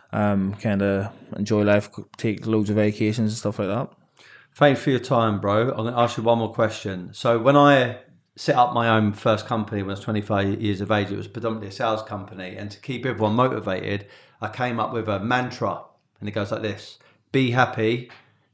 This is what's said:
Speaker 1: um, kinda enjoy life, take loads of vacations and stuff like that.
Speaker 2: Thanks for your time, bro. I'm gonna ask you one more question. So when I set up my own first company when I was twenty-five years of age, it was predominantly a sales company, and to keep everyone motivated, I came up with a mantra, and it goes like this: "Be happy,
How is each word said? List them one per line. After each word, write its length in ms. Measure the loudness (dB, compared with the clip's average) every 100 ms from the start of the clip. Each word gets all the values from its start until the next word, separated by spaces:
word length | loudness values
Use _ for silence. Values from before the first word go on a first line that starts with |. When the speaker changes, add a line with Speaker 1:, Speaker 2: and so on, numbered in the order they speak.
| -8
Speaker 1:
um, 420 | -2 0 2 0
kinda 580 | -2 -2 0 2 0 -2 -10 -14 -8
enjoy 260 | 0 2
life, 280 | 4 4 2 -12 -18 -6
take 300 | -4 -4 0
loads 240 | 0 2
of 60 | 2
vacations 540 | 2 2 0 0 -2
and 60 | -2
stuff 200 | -6 -4
like 100 | -4
that. 240 | -4 -6 _ _ _ -20 -20 _
Speaker 2:
Thanks 260 | 4 4 4
for 100 | 2
your 100 | 0
time, 380 | 2 2 2 0
bro. 300 | 0 2 0
I'm 140 | -2
gonna 160 | -4 0
ask 160 | 0 0
you 60 |
one 160 | 2 2
more 140 | 0
question. 600 | 0 0 0 -8 -8 -10
So 260 | -6 0 2
when 180 | 6 6
I 420 | 8 6 4 -4 -16 _ _ -10
set 200 | 0 4
up 160 | 4
my 160 | 4 4
own 240 | 4 4
first 340 | 0 0 0 0
company 360 | -4 -4 -4
when 80 | -4
I 40 |
was 60 | -6
twenty-five 640 | -4 -4 0 0 0 0
years 180 | -2 -2
of 100 | 0
age, 200 | 0 0
it 60 | -4
was 120 | -8
predominantly 400 | -6 -6 -6 -10
a 40 |
sales 300 | -4 -2 -2
company, 540 | -4 -10 -12 -12 -12 -10
and 140 | -12
to 100 | -12
keep 240 | -10 -6
everyone 300 | -4 0 0
motivated, 720 | 2 2 0 -4 -4 -4 -6 -8 -20 _ -10
I 80 | -10
came 320 | -4 -4 -2
up 140 | -2
with 140 | -2 -2
a 120 | -2
mantra, 640 | 0 -2 -2 -4 -4 -4 -10 _ _ _
and 80 | -8
it 40 |
goes 200 | -4 -4
like 100 | -4
this: 360 | -6 -8 -12 -20 _ _ _
"Be 180 | 0 2
happy, 600 | 4 2 2 0 0 -6 -20 _ _ _